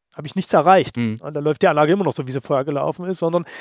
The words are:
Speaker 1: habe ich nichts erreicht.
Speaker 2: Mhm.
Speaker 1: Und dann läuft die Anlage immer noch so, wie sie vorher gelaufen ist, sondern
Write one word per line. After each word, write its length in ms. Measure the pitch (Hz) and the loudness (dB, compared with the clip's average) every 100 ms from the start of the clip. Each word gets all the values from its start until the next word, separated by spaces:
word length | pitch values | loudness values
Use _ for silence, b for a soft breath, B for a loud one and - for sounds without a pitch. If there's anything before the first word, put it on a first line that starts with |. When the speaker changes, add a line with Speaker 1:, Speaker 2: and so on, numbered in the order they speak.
| _ | _
Speaker 1:
habe 120 | - 147 | -16 -10
ich 80 | |
nichts 180 | 190 - | -8 0
erreicht. 460 | 180 151 190 131 - | 2 6 4 4 -2
Speaker 2:
Mhm. 180 | 117 110 | -4 -4
Speaker 1:
Und 120 | 143 | -8
dann 80 | 151 | -4
läuft 200 | 147 151 | -4 2
die 60 | 185 | 2
Anlage 240 | 151 151 | 4 2
immer 120 | 190 | 2
noch 80 | 175 | 0
so, 140 | 127 131 | -4 -6
wie 60 | |
sie 100 | 131 | -8
vorher 240 | - 139 139 | -2 -2 -2
gelaufen 400 | 143 147 160 180 | -4 -4 -6 -6
ist, 140 | 185 | -4
sondern 260 | 170 170 170 B | -2 -2 -4 B